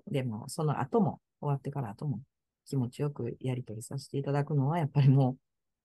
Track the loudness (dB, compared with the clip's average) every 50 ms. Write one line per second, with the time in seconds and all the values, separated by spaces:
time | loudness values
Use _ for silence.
0 | -10 -4 -2 -2 -2 -2 -4 -6 -8 -8 -6 -2 -2 0 0 -2 -2 0 2 2
1 | 2 2 0 -4 _ _ _ _ -2 -2 -2 -2 -2 -6 -6 -6 -6 -6 -8 -6
2 | -4 -4 -4 -4 -8 -14 _ _ _ _ _ _ _ -4 -2 -2 -2 -2 -2 -4
3 | -4 -4 -4 -4 -6 -6 -6 -6 -4 -4 -4 -4 -6 -8 -10 -12 -10 -8 -10 -10
4 | -8 -6 -6 -4 -2 0 0 0 0 0 0 2 2 2 2 0 0 0 4 6
5 | 8 8 8 8 6 4 2 -2 _ _ _ _ _ _ _ _ _